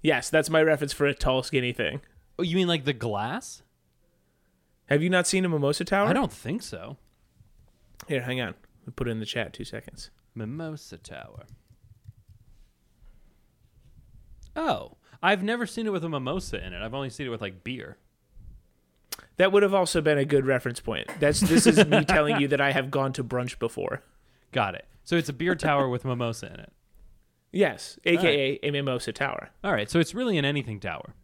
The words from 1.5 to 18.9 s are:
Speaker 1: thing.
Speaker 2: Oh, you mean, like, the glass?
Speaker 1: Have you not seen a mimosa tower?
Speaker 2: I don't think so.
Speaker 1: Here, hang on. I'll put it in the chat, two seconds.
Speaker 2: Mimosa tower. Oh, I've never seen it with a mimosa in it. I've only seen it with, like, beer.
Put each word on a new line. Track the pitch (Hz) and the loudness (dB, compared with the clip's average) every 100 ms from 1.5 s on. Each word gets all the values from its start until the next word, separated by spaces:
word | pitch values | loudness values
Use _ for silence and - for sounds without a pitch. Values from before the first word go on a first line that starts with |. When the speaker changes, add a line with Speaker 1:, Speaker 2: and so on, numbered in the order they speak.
| 135 123 | 0 0
Speaker 1:
thing. | 117 95 71 - - _ - | -2 -4 -4 -12 -20 _ -6
Speaker 2:
Oh, | |
you | 175 175 | 0 2
mean, | 180 | 2
like, | 165 | 2
the | 135 | 0
glass? | 123 120 101 110 190 - - _ _ _ _ _ _ _ _ _ _ _ _ _ | -2 -4 -2 -4 -6 -10 -18 _ _ _ _ _ _ _ _ _ _ _ _ _
Speaker 1:
Have | 143 | 2
you | 175 | 4
not | 185 175 | 2 2
seen | 190 185 | 0 0
a | |
mimosa | 156 139 147 180 | 0 0 -2 0
tower? | 202 208 | 2 2
Speaker 2:
I | |
don't | 277 262 | 2 0
think | - 113 208 | -4 -8 -8
so. | - 87 101 135 _ _ _ _ - _ _ _ _ _ - | -8 -14 -14 -16 _ _ _ _ -20 _ _ _ _ _ -4
Speaker 1:
Here, | 139 | -4
hang | 120 127 | -2 -4
on. | 113 - _ _ - | -4 -8 _ _ -18
I'll | |
put | - 120 | -6 -4
it | |
in | 110 | -4
the | 107 | -6
chat, | 120 110 | -6 -6
two | - | -8
seconds. | 107 110 - - - _ _ 117 | -12 -12 -14 -18 -20 _ _ -10
Speaker 2:
Mimosa | 107 147 165 151 - 80 | -8 -8 -10 -12 -14 -20
tower. | - 71 55 52 - - _ _ _ - - - _ - _ - - _ _ _ - - _ _ _ _ _ _ _ - _ - - - - - | -16 -16 -16 -20 -20 -20 _ _ _ -20 -20 -20 _ -20 _ -20 -20 _ _ _ -20 -20 _ _ _ _ _ _ _ -20 _ -20 -20 -20 -14 -4
Oh, | 320 233 - - _ - | -2 -2 -4 -20 _ -2
I've | 180 202 | 0 2
never | 202 240 233 | 0 -2 -4
seen | - 220 | -4 -4
it | |
with | 190 | -2
a | 165 | -4
mimosa | 147 127 180 - 98 90 | -4 -4 -4 -4 -8 -8
in | |
it. | 90 | -8
I've | 110 | -8
only | 135 135 | -6 -8
seen | 117 135 | -6 -8
it | |
with, | 113 | -6
like, | 101 92 | -8 -8
beer. | 113 123 - - _ _ _ - - - _ _ _ | -12 -10 -12 -16 _ _ _ -20 -20 -20 _ _ _